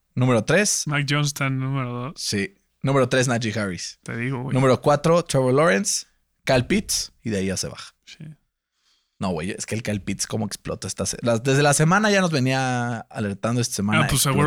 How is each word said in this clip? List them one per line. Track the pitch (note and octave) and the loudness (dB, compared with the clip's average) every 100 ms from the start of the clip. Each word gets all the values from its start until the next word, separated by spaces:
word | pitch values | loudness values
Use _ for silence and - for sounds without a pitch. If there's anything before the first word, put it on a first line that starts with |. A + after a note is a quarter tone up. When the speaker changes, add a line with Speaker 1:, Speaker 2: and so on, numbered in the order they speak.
| _ | _
Speaker 1:
Número | - B2+ A#2 | 0 4 4
tres. | - E3 G#3 - D#3 | 4 2 2 0 -2
Speaker 2:
Mac | C#3+ C#3 | -2 0
Jones | D3 D3 | 0 0
está | C#3+ C3+ | -2 -2
en | C3 | -2
número | C3 C#3 B2 | -2 -2 -4
dos. | A#2+ B2+ - | -6 -8 -8
Speaker 1:
Sí. | - G2+ G2 _ _ _ | -4 -2 -4 _ _ _
Número | C3+ C#3 B2+ | 0 2 4
tres, | C3 B2+ | 2 2
Najee | A#2 A2+ G#2+ | 0 -2 -4
Harris. | G2+ E2+ - - | -4 -6 -10 -14
Speaker 2:
Te | - A#2+ | -12 -6
digo, | B2 C3 | -4 -6
güey. | C3+ | -2
Speaker 1:
Número | C3 C3 B2 | 2 4 4
cuatro, | D3 D3 D#3+ E3+ | 4 2 4 2
Trevor | - C3+ B2+ | 2 0 2
Lawrence. | C3+ E3+ G3 G3+ - - _ _ _ | 4 4 2 0 -4 -6 _ _ _
Kyle | - C3 B2 | 0 2 2
Pitts. | G3 - - - _ | -2 0 -4 -6 _
Y | A#2+ | -4
de | G2 | -2
ahí | F#2+ | -2
ya | F2+ | -4
se | - | -6
baja. | - - _ | -10 -18 _
Speaker 2:
Sí. | - - D#3 D3+ _ _ _ _ _ _ _ - | -20 -20 -18 -20 _ _ _ _ _ _ _ -8
Speaker 1:
No, | F#2+ | -4
güey, | E2 F2+ | -2 -4
es | - - | -8 -6
que | |
el | A2 | -6
Kyle | G#2+ G#2+ | -4 -6
Pitts, | - G2 - | -4 -6 -4
cómo | A2 G#2 | -4 -6
explota | - - - F#2+ | -8 -8 -8 -8
esta | - | -6
se-, | G2 - | -6 -2
las, | A#2 A2+ | 0 0
desde | C3+ C3+ | 2 2
la | D3 | 4
semana | C#3 D#3 G3 G#3+ | 4 4 4 4
ya | G3+ | 2
nos | F3+ | 2
venía | D3 B2+ C3 C3 B2 A#2+ A2+ - | 2 0 0 0 -2 -2 -6 -8
alertando | - G2+ G2 A2+ A#2+ | -6 -4 -2 -2 0
esta | A#2+ | -2
semana. | - G2+ D#3+ | -2 2 2
Speaker 2:
Ah, | D3+ | 2
pues | C#3 | 2
seguro | C#3+ C3+ | 2 4